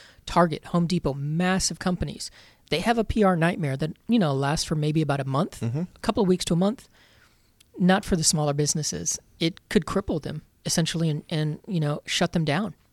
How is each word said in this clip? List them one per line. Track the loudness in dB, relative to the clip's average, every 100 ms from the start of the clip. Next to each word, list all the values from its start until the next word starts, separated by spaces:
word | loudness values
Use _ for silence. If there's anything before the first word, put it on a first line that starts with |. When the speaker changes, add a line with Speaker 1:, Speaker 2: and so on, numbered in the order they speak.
| -20 -18
Speaker 1:
Target, | -2 4 4 2 -2
Home | 0 0
Depot, | 0 -2
massive | -4 -4 0 0 0 -2 -2
companies. | -2 -2 -4 -8 -14 -16 -20 _ _
They | -2
have | 2 0
a |
P | 0 2
R | 4
nightmare | 4 2 0 -2 -2
that, | -4 -6 0
you | 2
know, | 2
lasts | 2 0 0
for | -2 -2
maybe | 0 2
about | 0 0
a |
month, | 0 0 -2 -2
Speaker 2:
Mm-hmm. | -4 -2
Speaker 1:
a | -4 -4
couple | -2 2
of | 2
weeks | 2
to | 2
a | 2
month. | 2 -2 -10 _ _ _ _ _ _ _ _ 0
Not | 4 4
for | 2
the | 0
smaller | 2 2 0
businesses. | 0 0 -2 -4 -4 -6 -6 -10 _
It | -2 -2 _
could | 0
cripple | 0 -2 -2 -4
them, | -4 -10 -12 _
essentially, | -4 0 0 0 -2
and, | -2 -4
and, | -2 -2 -4 -4
you | -2
know, | -2 -2 -4
shut | -2 0
them | 0
down. | 0 -2 -4 -10 _